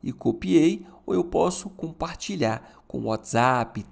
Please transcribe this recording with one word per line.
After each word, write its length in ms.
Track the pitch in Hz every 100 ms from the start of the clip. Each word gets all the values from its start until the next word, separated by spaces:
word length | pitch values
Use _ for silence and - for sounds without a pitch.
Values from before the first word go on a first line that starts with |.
e 120 | 143
copiei, 720 | 123 117 - 185 165 160 202 - - -
ou 80 |
eu 120 | 180 175
posso 440 | 165 180 - 202
compartilhar 1120 | - 160 - 165 170 - 185 113 113 - - _
com 180 | 123 113
WhatsApp, 800 | 110 - 117 127 123 113 107 -